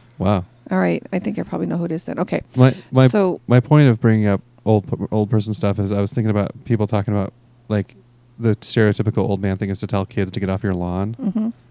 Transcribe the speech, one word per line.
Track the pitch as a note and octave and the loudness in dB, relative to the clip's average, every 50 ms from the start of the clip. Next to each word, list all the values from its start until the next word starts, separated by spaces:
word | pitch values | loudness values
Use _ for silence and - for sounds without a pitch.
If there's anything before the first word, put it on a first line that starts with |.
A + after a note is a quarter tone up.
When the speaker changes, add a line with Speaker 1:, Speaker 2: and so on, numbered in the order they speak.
| _ _ _ | _ _ _
Speaker 1:
Wow. | - F#2 G2 - F#2 F#2 - _ _ _ - | -4 -2 0 0 0 -4 -8 _ _ _ -4
Speaker 2:
All | F#3+ | -2
right. | F#3 F#3 F3 E3+ - - - | 0 0 0 -2 -4 -6 -6
I | G3 F#3 | -8 -6
think | - G#3 G#3 | -6 -6 -6
I | - - | -6 -8
probably | - - F3+ F3+ | -6 -6 -6 -4
know | E3+ E3 | -4 -4
who | F3 E3+ | -4 -4
it | F3 | -6
is | D#3+ F3 - | -6 -8 -8
then. | E3+ E3 D#3 | -8 -8 -6
Okay. | D#3 - - - - - - | -6 -4 -6 -6 -6 -2 4
Speaker 1:
My, | B2+ B2+ C3 - - - _ | 6 6 6 4 0 -6 _
my, | - C3 C3 | 4 4 4
Speaker 2:
So | B2+ - G#3 G3 F3+ - - _ | 6 4 2 2 0 -2 -4 _
Speaker 1:
my | - A#2+ B2+ | 2 2 2
point | A#2+ - D3+ D3+ D3 C3 | 4 4 4 6 6 6
of | A2+ G#2+ | 4 4
bringing | - A2+ A2 G#2+ G#2+ | 2 2 2 4 2
up | G2+ G2 - - _ _ _ - | 2 0 0 -4 _ _ _ 0
old | - A2 G#2 F#2+ | 2 2 2 0
p-, | - - - F#2+ - | -2 -6 -6 -4 -4
old | G#2+ G#2+ G#2 G2+ | -2 -2 0 0
person | A2 A2 G2+ A2 G#2 | 0 -2 -2 -2 -4
stuff | - - G2+ F#2+ G2+ | -4 -2 -2 -2 -2
is | G2 G2 | -2 -2
I | G#2 G2+ | -2 -2
was | G2+ G2 - | -2 -2 -2
thinking | B2 G#2+ A2 | -2 0 0
about | G#2 G#2 G2 - - - - | 0 0 -2 -2 -6 -10 -4
people | - A#2+ G#2+ G#2 | -2 -2 0 0
talking | - G#2+ G2+ G2 A2 G#2 | 0 -2 -2 -2 -2 -2
about, | G2+ F#2+ - - _ _ _ _ _ _ | -2 -2 -4 -8 _ _ _ _ _ _
like, | - G#2+ G2+ F#2 - - - _ _ _ _ _ _ _ - | -4 -4 -4 -4 -6 -12 -20 _ _ _ _ _ _ _ -2
the | A#2 A2+ G#2 | 0 0 0
stereotypical | - - - - A#2 A2 G#2 G2+ - G2+ - - A2 F#2+ | 0 -4 -2 2 2 4 4 2 2 -2 -2 -2 0 -2
old | G2+ G2+ F#2+ | -2 -2 -2
man | G2+ G2 F#2+ | -2 -4 -4
thing | F2+ G#2+ G2 | -4 -4 -6
is | F#2+ - | -6 -6
to | G#2+ | -6
tell | F#2 G#2 G2 F#2+ | -4 -4 -4 -4
kids | - - G#2+ G2 F#2 | -4 -4 -4 -4 -4
to | - F#2+ | -4 -4
get | F#2+ F#2 | -4 -4
off | F#2+ F#2+ - | -2 -2 -2
your | G2+ F#2 | -2 -2
lawn. | F2 F2 F2 F2+ F#2 G2 A2 A#2 F3+ | -2 -4 -4 -4 -4 -4 -6 -6 -6
Speaker 2:
Mm-hmm. | C4 G#3 - A3 G#3+ A#3 - _ _ _ | -6 -4 -4 -4 -4 -4 -6 _ _ _